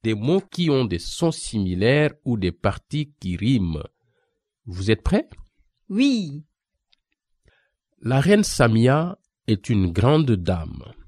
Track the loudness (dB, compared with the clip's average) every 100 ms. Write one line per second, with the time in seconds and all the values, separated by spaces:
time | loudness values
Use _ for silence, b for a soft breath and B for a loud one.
0 | -2 -2 0 0 -2 -2 0 2 0 -4
1 | -6 -2 -2 -2 -6 -4 -2 0 2 2
2 | 0 -2 -4 -2 -2 -2 -4 -4 _ -6
3 | -6 _ -8 -2 0 0 0 -4 -10 _
4 | _ _ _ _ _ _ -14 -6 -2 0
5 | 2 0 -2 -18 -20 _ _ _ _ 0
6 | 0 0 -4 -12 -18 _ _ _ _ _
7 | _ _ _ _ _ _ _ _ _ _
8 | -2 0 4 4 2 2 4 4 4 2
9 | -2 -8 _ _ -2 -2 0 0 2 2
10 | 2 4 2 0 0 -4 -6 -12 -16 -20